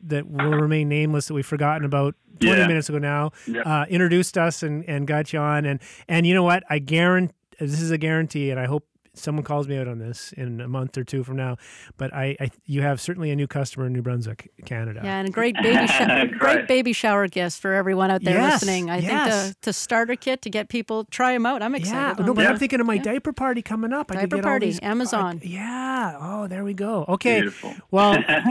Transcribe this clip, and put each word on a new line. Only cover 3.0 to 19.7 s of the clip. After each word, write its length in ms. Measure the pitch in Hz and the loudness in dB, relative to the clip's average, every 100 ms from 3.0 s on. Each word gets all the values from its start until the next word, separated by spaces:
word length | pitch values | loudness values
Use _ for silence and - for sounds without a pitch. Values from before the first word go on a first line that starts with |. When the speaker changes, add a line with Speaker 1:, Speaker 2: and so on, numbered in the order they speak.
| 143 147 151 - - | 0 0 -2 -4 -8
Speaker 2:
Yep. 200 | 233 165 | -4 0
Speaker 1:
uh, 200 | 156 151 | 0 0
introduced 480 | 175 180 175 175 185 | 2 4 4 2 2
us 260 | 165 - | 0 0
and, 220 | 156 147 170 | -4 -4 -4
and 200 | 143 143 | -4 0
got 260 | 151 151 | -2 0
you 60 | 156 | -2
on. 260 | 147 147 | 0 0
And, 160 | 147 139 - - - | 0 -2 -8 -18 -2
and 200 | 165 170 | 2 4
you 80 | |
know 100 | 185 | 4
what? 200 | 175 180 - | 4 2 2
I 120 | 151 | -4
guarant-, 520 | 139 160 175 180 180 - _ - | 0 2 4 4 2 -4 _ -8
this 220 | 147 151 | -4 -2
is 120 | 165 | 0
a 60 | 160 | 0
guarantee, 520 | 156 160 160 151 139 | 0 0 0 -2 -2
and 100 | 131 | -2
I 60 | 127 | -2
hope 180 | 151 - _ _ | -2 -6 _ _
someone 280 | - - 151 | -10 -4 -4
calls 240 | 147 147 139 | -2 -2 -2
me 100 | 139 | -4
out 120 | 123 | -4
on 100 | 117 | -6
this 340 | 113 117 - | -10 -10 -14
in 260 | - 123 117 | -10 -8 -6
a 80 | 123 | -6
month 280 | 131 131 - | -6 -4 -6
or 60 | |
two 220 | 123 135 | -6 -6
from 100 | 123 135 | -4 -4
now, 200 | 127 123 - - - - | -6 -6 -12 -20 -18 -10
but 180 | 135 | -8
I, 220 | 143 135 143 | -4 -4 -4
I, 120 | 135 - - | -6 -8 -6
you 160 | 143 | 0
have 180 | 143 135 | 0 0
certainly 320 | - 180 156 | -4 -6 -4
a 20 | |
new 140 | 143 143 | -2 -2
customer 360 | 147 135 - 127 | -4 -6 -4 -4
in 60 | |
New 80 | 123 | -4
Brunswick, 480 | 120 123 110 107 - - | -2 -4 -4 -10 -14 -20
Canada. 360 | - 117 113 107 | -10 -6 -6 -6
Speaker 3:
Yeah, 160 | 196 190 | -6 -4
and 80 | 196 | -4
a 60 | |
great 240 | 208 240 240 | 0 0 2
baby 280 | 226 247 233 | 4 4 4
sho-, 180 | - - | 4 4
Speaker 2:
<laughs> 0 | |
Great. 320 | 262 247 - | 2 0 2
Speaker 3:
great 300 | 269 294 - | 2 4 4
baby 240 | 262 247 | 2 2
shower 340 | 226 220 202 190 | 0 2 2 2
guest 340 | 185 175 - | 0 -4 -2
for 120 | 190 | 0
everyone 380 | 190 190 185 190 | 0 2 2 4
out 100 | 190 | 2
there 140 | 185 180 | 4 4
Speaker 1:
Yes, 260 | 269 277 | 4 4
Speaker 3:
listening. 280 | 196 185 175 | 2 0 0
I 80 | 180 | -2
Speaker 1:
yes. 460 | 175 294 262 208 196 | 0 2 2 2 -2
Speaker 3:
think 100 | 196 | -4
the, 100 | - | -4